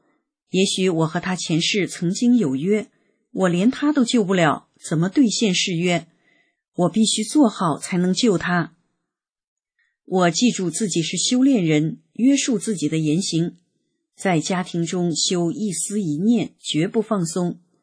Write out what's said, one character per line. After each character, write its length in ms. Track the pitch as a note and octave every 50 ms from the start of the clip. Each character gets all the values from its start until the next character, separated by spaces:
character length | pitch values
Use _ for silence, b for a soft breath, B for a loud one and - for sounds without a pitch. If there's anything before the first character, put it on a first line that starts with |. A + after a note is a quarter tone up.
| _ _ _ _ _ _ _ _ _ _
也 160 | - F3+ F#3+
许 240 | G3 - - F#3 F#3
我 180 | F3 D#3+ D#3+
和 140 | D#3 - F3+
他 160 | - F#3 F#3
前 240 | E3+ - - G3+ F#3+
世 260 | E3+ - - G#3+ F3
曾 240 | - - - F3+ E3+
经 280 | G3 - B3 A#3+ B3 A#3+
有 180 | G3+ C#3 C3
约， 340 | C3 D3 F#3+ G#3 G#3+ - - _ _ _ _ _ _ _ _ _
我 160 | - F#3+ F3+
连 220 | E3+ F3 G3 A#3+
他 220 | C4 - C#4+ D4 D4+
都 100 | D4 B3
救 220 | A#3 - A#3+ G#3
不 80 | F3 G3
了， 360 | F3+ E3+ D3 - - - _ _ _ - -
怎 100 | E3+ D3+
么 120 | E3 F#3+
兑 180 | - D4+ C#4 G#3+
现 260 | - - A#3+ G#3 F3+
誓 200 | - - - F3+
约？ 320 | E3 F3 F3+ F3 E3 D#3+ _ _ _ _ _ _ _ _ _ _ _ _ _ _
我 140 | - F3 -
必 160 | - A3 A3
须 180 | G3+ - - G#3+
做 260 | - - D4+ D4 G#3+
好 300 | - - F#3+ E3 C#3+ -
才 200 | - - - F3
能 140 | F3+ F3+ F#3
救 260 | - - A#3 F#3 E3
他。 360 | - F3 F3 F3 D#3+ - _ _ _ _ _ _ _ _ _ _ _ _ _ _ _ _ _ _ _ _ _ _ _ _ _ _ _
我 260 | - F3+ F#3 F3+ E3+
记 200 | E3 - B3 B3
住 200 | - - F#3+ F3
自 180 | D#3+ - A3+ F#3+
己 140 | - E3+ E3
是 140 | - -
修 260 | F3 - - B3 B3 C4
炼 220 | C#4 C4+ A3 F3
人， 360 | D#3+ D#3 D3+ D#3 D#3+ - - _ _ _
约 220 | - A3 C4 C#4+
束 220 | C4+ - - B3 G3+
自 160 | - A3 G#3+
己 140 | E3 D3 D3+
的 80 | D#3 D#3+
言 220 | D#3 D3+ D3 D#3+
行， 380 | C#3+ - E3 D#3+ E3 F3 - _ _ _ _ _ _ _ _ _ _ _ _
在 240 | _ - G3 F3+ D#3
家 220 | D3+ - G3 F3 F3+
庭 220 | - - E3+ E3+
中 300 | D#3+ F#3+ F3+ F3 F3 D#3+
修 380 | - - - G3 F3 E3+ E3+ -
一 200 | - G#3+ G#3+ E3+
丝 280 | - - - G3 G#3+
一 160 | G3+ D#3+ D3
念， 380 | D3 F#3 A3 A#3+ A3 D3 - _ _
绝 300 | - - - D3+ D#3+ F#3+
不 140 | - A#3 G#3
放 220 | - A3+ G3 E3+
松。 360 | D#3+ - F#3 F3+ F3 F3 - _ _ _ _